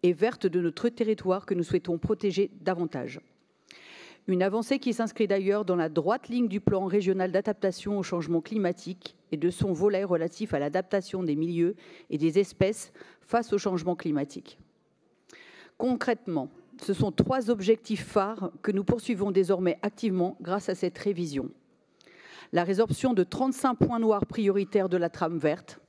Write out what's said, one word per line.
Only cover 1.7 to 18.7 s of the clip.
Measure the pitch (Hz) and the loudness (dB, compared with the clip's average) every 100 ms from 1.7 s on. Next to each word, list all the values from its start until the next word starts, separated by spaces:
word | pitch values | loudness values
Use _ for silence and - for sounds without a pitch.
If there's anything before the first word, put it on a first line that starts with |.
| 180 - 165 | 0 0 -4
protéger | - 214 202 185 202 - | 0 0 0 0 -2 -2
davantage. | 160 180 165 139 123 131 _ _ _ _ _ - - - - - - | -2 -2 -2 -4 -8 -12 _ _ _ _ _ -20 -20 -20 -20 -12 -2
Une | 185 | 2
avancée | 190 214 226 269 | 2 0 0 0
qui | 254 | 0
s'inscrit | 220 226 - 208 | -2 -4 0 2
d'ailleurs | 196 196 208 | 2 2 0
dans | 185 180 | 2 0
la | 160 | 0
droite | 156 156 247 - | 0 0 -2 -2
ligne | 240 233 | -2 0
du | 196 | 0
plan | - 196 190 | 0 0 2
régional | 202 185 190 185 | 2 2 0 2
d'adaptation | 185 208 202 196 180 202 202 | 0 0 -2 -2 -2 -4 -4
au | |
changement | 175 175 151 165 | -2 -4 0 -2
climatique | - 220 185 175 - 185 - _ _ | 0 -2 0 -2 -8 -12 -16 _ _
et | 156 | -2
de | 170 | -2
son | - 196 | 0 -2
volet | 160 202 196 | 2 2 2
relatif | 196 170 170 - 214 | 0 0 -2 -4 -4
à | 147 | -2
l'adaptation | 147 185 185 202 185 190 | 0 -2 0 -2 -2 -4
des | 175 147 | -2 0
milieux | 170 170 170 208 - - - | 0 0 0 -2 -14 -20 -8
et | 151 | 0
des | 160 165 | 2 2
espèces | 196 - 190 220 - - - - | 0 0 0 0 -10 -18 -20 -20
face | _ 233 233 | _ 0 2
au | 202 | 0
changement | 196 180 165 175 | 0 -2 -2 -4
climatique. | 170 147 143 - - - _ _ _ _ _ _ _ - - - - _ | -2 -2 -4 -10 -18 -20 _ _ _ _ _ _ _ -20 -20 -20 -20 _
Concrètement, | 247 247 - 233 - 160 127 - - - | -2 0 0 -2 -2 -4 -4 -12 -20 -12
ce | - | -6
sont | 196 208 | 0 0
trois | 156 - 262 220 | 2 2 2 0
objectifs | 233 190 220 - 220 - | 0 2 2 0 -6 0
phares | 208 196 226 185 - | 0 0 -4 -8 -4
que | - | -2